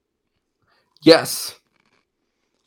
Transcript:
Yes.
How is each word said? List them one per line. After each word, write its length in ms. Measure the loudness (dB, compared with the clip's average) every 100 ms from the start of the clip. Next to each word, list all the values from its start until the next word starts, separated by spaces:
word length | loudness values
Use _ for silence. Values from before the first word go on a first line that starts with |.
| _ _ _ _ _ _ _ _ _ _
Yes. 560 | 2 2 0 -10 -14 -18 _ _ _ _ _ _ _ _ _ _